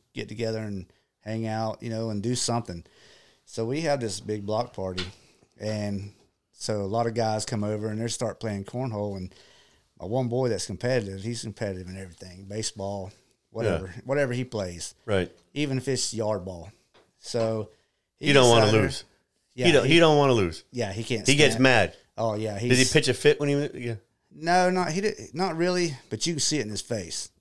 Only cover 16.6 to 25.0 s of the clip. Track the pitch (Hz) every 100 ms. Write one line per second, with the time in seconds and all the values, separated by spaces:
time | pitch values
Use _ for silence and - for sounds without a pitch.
16.6 | 87 _ _ _ _ _ - 117 113 110
17.6 | 104 _ _ _ _ - 147 139 123 117
18.6 | 104 110 92 - - _ _ _ _ 123
19.6 | 165 143 120 170 165 147 139 117 87 82
20.6 | - 123 104 101 113 113 110 143 143 113
21.6 | 131 120 87 - _ - 113 107 107 101
22.6 | 123 127 123 156 143 120 147 151 143 143
23.6 | 147 - 120 110 _ _ _ 127 160 180
24.6 | 180 185 170 165